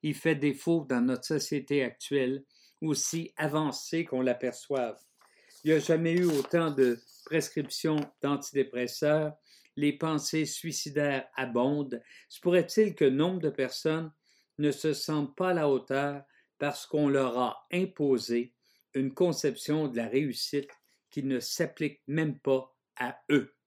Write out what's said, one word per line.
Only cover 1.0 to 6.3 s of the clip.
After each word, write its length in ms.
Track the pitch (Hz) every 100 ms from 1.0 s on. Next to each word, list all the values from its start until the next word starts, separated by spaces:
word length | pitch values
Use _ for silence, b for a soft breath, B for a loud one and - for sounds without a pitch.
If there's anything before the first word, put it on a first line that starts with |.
notre 240 | 123 127 -
société 580 | 151 - 147 143 143
actuelle, 600 | 127 - - 139 127 135 135 b b b
aussi 520 | 160 139 - 165 165 -
avancée 680 | 156 151 151 135 - 160 165
qu'on 160 | 131
l'aperçoive. 760 | 127 120 127 - - 135 120 - _ _ b b b b
Il 80 | 151
n'y 60 | 156
a 20 |
jamais 340 | 143 165 165
eu 120 | 170
autant 460 | 180